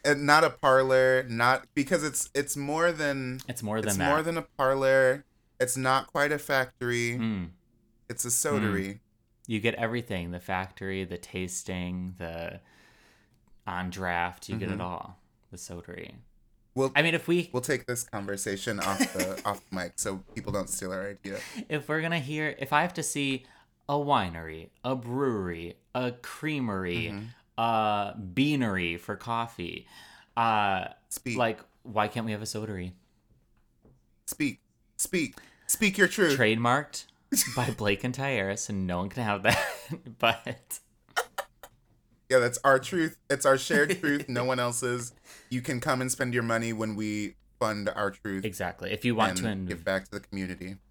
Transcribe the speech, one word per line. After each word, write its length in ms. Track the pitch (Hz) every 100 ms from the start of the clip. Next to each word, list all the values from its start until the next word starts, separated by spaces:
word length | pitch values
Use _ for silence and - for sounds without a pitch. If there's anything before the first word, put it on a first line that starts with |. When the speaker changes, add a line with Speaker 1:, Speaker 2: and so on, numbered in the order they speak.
| 143
Speaker 1:
And 200 | 143 143
not 180 | 151
a 60 | 160
parlor, 760 | - 143 131 131 131 131 131 127
not, 360 | 117 120 131 - -
because 280 | 135 180
it's, 260 | 151 143 - 143
it's 220 | 143 147
more 340 | 143 151 170
than 480 | 156 147 139 127 127 -
Speaker 2:
It's 160 | 123
more 160 | 107 110
than 80 | 107
Speaker 1:
it's 100 | 95
Speaker 2:
that. 100 | 160
Speaker 1:
more 120 | 147
than 160 | 156 165
a 40 |
parlor. 840 | - - 131 135 135 135 131 139 - _ _ _
It's 160 | 123 123
not 300 | 131 135 135
quite 260 | 156 143
a 40 | 147
factory. 720 | - 135 127 _ 120 120 117 123
Speaker 2:
Mm. 340 | 113 101 87 - _ _ _ _ -
Speaker 1:
It's 160 | 113 120
a 20 |
sodery. 680 | - 151 139 104 98 98 104
Speaker 2:
Mm. 40 | _ _ _ _ -
You 140 | 110
get 140 | 113 -
everything, 560 | 113 120 120 95 87
the 100 | 90
factory, 640 | - 92 95 - 98 95 90
the 120 | 90
tasting, 1000 | - 92 92 - - 92 90 90 90 90
the 420 | 85 82 85 95 _ _ - _ _ _ _ _ _ - -
on 240 | 90 92
draft, 580 | 90 90 87 87 - -
you 80 | 110
get 100 | 92
it 40 |
Speaker 1:
Mm-hmm. 80 | 92
Speaker 2:
all. 380 | 90 87 - 90 _ _ _
The 60 | 95
sodery. 540 | - 87 85 87 82 117 - _ _ _ _ 127
Speaker 1:
We'll, 160 | 131 135
Speaker 2:
I 40 |
mean, 120 | 165 165
if 140 | -
we 200 | 175 165
Speaker 1:
we'll 80 | 123
take 240 | 123 131 -
this 180 | 123
conversation 800 | - 104 101 101 113 139 - 214
off 180 | 87 98 254
the, 280 | - - -
Speaker 2:
<laughs> 40 | 107
Speaker 1:
off 160 | 98 _
the 40 | 95
mic 160 | 90 -
so 220 | 104 95 - 113
people 160 | 104
don't 160 | 98 92
steal 220 | - 92
our 200 | 92 101
idea. 260 | 101 98 98 - 240 -
Speaker 2:
If 180 | 151 135
we're 140 | 156
gonna 180 | 165 170
hear, 340 | 131 151 156 -
if 140 | 135
I 80 | 147
have 140 | 175 180
to 80 |
see 420 | 147 - 139 131 - - _ _ -
a 60 |
winery, 720 | 143 143 135 92 82 80 80 82 _
a 140 | 123 131
brewery, 800 | 117 127 135 110 90 85 85 - _ 127
a 160 | 127
creamery, 920 | 123 - - 160 151 120 95 92 85 82
Speaker 1:
Mm-hmm. 100 | 101 110 - _ -
Speaker 2:
a 600 | 117 110 107 104 101 107
beanery 800 | 92 90 143 147 117 92 87 85
for 180 | - 98
coffee, 720 | - 117 117 - 85 80 - - - - _ -
uh, 500 | 117 107 101 95 - - _
Speaker 1:
Speak. 280 | - 127 117
Speaker 2:
like, 220 | 117 110 - _
why 240 | 131 107 104
can't 180 | 120 110
we 60 |
have 100 | 104
a 40 | 110
sodery? 480 | 107 110 95 90 90 _ _ _ _ _ _ _ _ - _ _ _ -
Speaker 1:
Speak. 340 | - 143 98 _ _ _ -
Speak. 380 | - 180 139 - - _ -
Speak 280 | - 214 196
your 80 | 185
truth. 280 | - 175 135
Speaker 2:
Trademarked 680 | 110 113 120 135 147 - - _ _
Speaker 1:
<laughs> 240 | - - 127
Speaker 2:
by 140 | 123
Blake 340 | 113 104 101
and 120 | 123 123
Tyeris, 540 | 139 123 95 101 -
and 180 | 101 92
no 100 | 87
one 120 | 98
can 120 | 131
have 220 | 110 101
that. 200 | 104 113 - - -
<laughs> 260 | 175 127 113
But 600 | 113 113 - 123 _ - _ _ _ - - - - _ - _ _ _ _ _ _
Speaker 1:
Yeah, 120 | 131
that's 180 | 120 120
our 160 | 139 135
truth. 400 | - 185 160 - _
It's 160 | 143 143
our 140 | 135
shared 400 | - 147 151 180
Speaker 2:
<laughs> 20 |
Speaker 1:
truth. 260 | 151 143 143
No 160 | 120 127
one 140 | 127
else's. 540 | 123 120 123 123 117 - - - -
You 100 | 127
can 180 | 123 123
come 220 | 151 131
and 100 | 127
spend 220 | - 123
your 80 | 120
money 320 | 117 113 117
when 220 | 110 110 104
we 400 | 107 104 104 - _ _
fund 280 | 113 104 101
our 220 | - 101
truth. 360 | 95 107 95 107
Speaker 2:
Exactly. 460 | 92 90 - 90
If 140 | 107 123
you 80 |
want 240 | 113 107 92
to 80 | 113
Speaker 1:
and 200 | 98 92
Speaker 2:
inv- 20 |
Speaker 1:
give 160 | 87 95
back 200 | 95 95
to 60 |
the 100 | 101
community. 560 | - 98 90 90 90 98 _